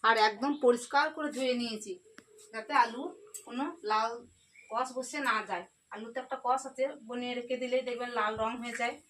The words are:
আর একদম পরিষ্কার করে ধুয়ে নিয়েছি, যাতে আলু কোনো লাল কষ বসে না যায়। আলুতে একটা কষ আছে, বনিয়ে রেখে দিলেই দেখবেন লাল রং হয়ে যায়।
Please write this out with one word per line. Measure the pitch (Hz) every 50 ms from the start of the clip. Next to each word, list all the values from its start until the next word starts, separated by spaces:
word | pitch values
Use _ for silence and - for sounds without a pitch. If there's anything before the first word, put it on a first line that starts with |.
| -
আর | 220 226 220 427
একদম | 427 415 202 - 302 285 - -
পরিষ্কার | 240 240 233 - - - 277 294 311 311
করে | 320 302 294 220
ধুয়ে | 240 262 254 247 240
নিয়েছি, | 240 233 220 214 - 208 185 180 _ - - - _ _ - - - - -
যাতে | 220 220 - 285 269 240
আলু | 233 226 254 285 339 427 - - - - - -
কোনো | - 233 247 285 339 339 - - 208
লাল | 214 220 220 226 233 240 247 - _ _ _ _ _ - - _
কষ | 220 233 262 254 247
বসে | 254 262 - - 294 277 247
না | 220 214 202 -
যায়। | 190 175 185 - _ _ _ _ -
আলুতে | 208 220 226 - 262 254
একটা | - 262 262 -
কষ | 247 254 262 262 262
আছে, | - - 262 285 302 285 233
বনিয়ে | 220 247 247 247 247 247 247
রেখে | 240 - 262 226
দিলেই | 254 247 254 254 254
দেখবেন | 247 240 240 247 240 240 233
লাল | 214 214 220 220
রং | 220 220 240 247
হয়ে | 233 240 226 233
যায়। | 240 240 285 294 _